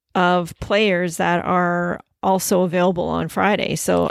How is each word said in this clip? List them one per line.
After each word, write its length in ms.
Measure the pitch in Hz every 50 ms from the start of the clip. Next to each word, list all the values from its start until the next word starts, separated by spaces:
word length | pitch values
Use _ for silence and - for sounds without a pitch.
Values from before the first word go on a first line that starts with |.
| _ _ -
of 420 | 185 180 180 180 180 175 165 - -
players 580 | - - 202 208 220 208 185 175 180 175 165 -
that 260 | 185 175 175 175 -
are 540 | - 185 180 180 175 175 175 175 175 - - - _ _ _ -
also 380 | 190 190 185 - - 202 180 180
available 440 | 175 160 180 175 190 180 175 170 160
on 180 | 160 165 160 160
Friday. 480 | - - 190 196 208 - - - -
So 340 | 160 - - 180 175 170 -